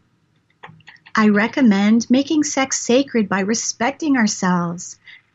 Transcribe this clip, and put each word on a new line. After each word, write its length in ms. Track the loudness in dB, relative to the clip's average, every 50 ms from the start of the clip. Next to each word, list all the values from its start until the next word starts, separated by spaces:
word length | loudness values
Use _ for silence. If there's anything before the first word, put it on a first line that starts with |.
| _ _ _ _ _ _ _ _ _ _ _ _ -20 -20 -20 -20 -20 -20 -20 _ _ -6 0
I 140 | 2 2
recommend 800 | 4 4 2 0 0 0 2 4 4 4 4 4 2 2 2 2 2
making 360 | 2 2 2 0 0 0 0
sex 340 | -2 -2 -2 -2 -2 -4 -6
sacred 480 | -2 0 2 2 2 0 -2 -2 -2
by 140 | -2 -2 -2
respecting 720 | -2 -2 -4 -4 -4 -6 -6 -4 -4 -4 -4 -4 -2 -2 0
ourselves 800 | 0 0 -2 -2 -2 -2 0 0 0 -2 -4 -8 -10 -14 -18 -20 _ _ -20 -20 -20 _ _